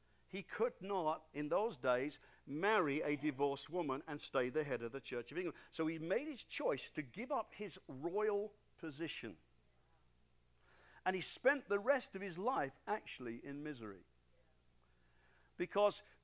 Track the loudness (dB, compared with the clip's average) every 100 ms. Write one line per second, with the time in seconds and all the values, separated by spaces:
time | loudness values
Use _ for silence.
0 | _ _ -12 -10 -8 0 0 0 -4 0
1 | 2 0 -4 -4 0 2 2 0 4 4
2 | 2 -6 -18 -20 -8 0 4 6 6 2
3 | 2 0 0 2 2 2 -4 -2 0 -2
4 | -2 -8 -2 0 2 2 0 0 -2 -6
5 | -6 -6 -6 -4 -4 -6 -10 -2 0 0
6 | 0 0 0 -8 -8 -2 0 0 -2 -6
7 | -6 -6 -2 -2 -2 -6 -8 -8 -10 -6
8 | -2 2 2 2 0 -8 _ -10 -8 -6
9 | -4 -4 -8 -10 _ _ _ _ _ _
10 | _ _ _ _ _ _ -20 -20 -20 -6
11 | 0 2 2 4 4 4 2 0 4 2
12 | 2 -6 -6 -2 0 0 -2 -4 -6 -6
13 | -6 -8 -8 -8 -8 -8 -8 -8 -10 -12
14 | -16 _ _ -20 _ _ _ _ _ _
15 | _ _ _ -20 _ -6 -2 4 4 2
16 | -8 -20